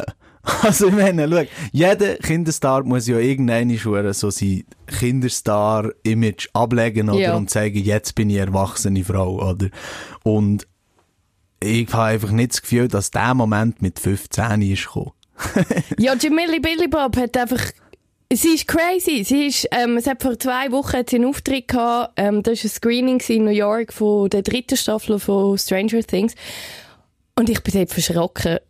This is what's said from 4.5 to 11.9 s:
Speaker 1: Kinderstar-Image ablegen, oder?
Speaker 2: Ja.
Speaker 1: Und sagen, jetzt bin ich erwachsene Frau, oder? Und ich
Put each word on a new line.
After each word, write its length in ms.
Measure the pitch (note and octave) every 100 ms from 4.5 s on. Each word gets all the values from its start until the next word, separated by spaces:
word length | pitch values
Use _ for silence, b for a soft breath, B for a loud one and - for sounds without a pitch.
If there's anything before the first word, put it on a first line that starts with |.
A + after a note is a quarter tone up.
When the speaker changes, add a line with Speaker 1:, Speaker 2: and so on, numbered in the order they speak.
| F#2 - - -
Speaker 1:
Kinderstar-Image 1600 | - B2 C3 B2 - - G#2 G#2 A2 G#2+ - A2 A2+ A2+ G2 -
ablegen, 560 | - A#2 A#2 A#2 G#2+ G#2+
oder? 80 | C#3+
Speaker 2:
Ja. 180 | F#3 G#2+
Speaker 1:
Und 140 | G2
sagen, 260 | A2 G#2+ G2+
jetzt 360 | G2 G#2+ -
bin 160 | - G#2
ich 60 | G2+
erwachsene 680 | F#2+ F#2+ G2 - G#2 F#2+
Frau, 320 | F#2 G2 F#2 F#2+ F#2+
oder? 200 | F#2 F#2+ B B B B B
Und 440 | A2 G#2+ G#2 G2+ - _ _ _ _ _ _ _ _ -
ich 280 | G2 A2+ A2+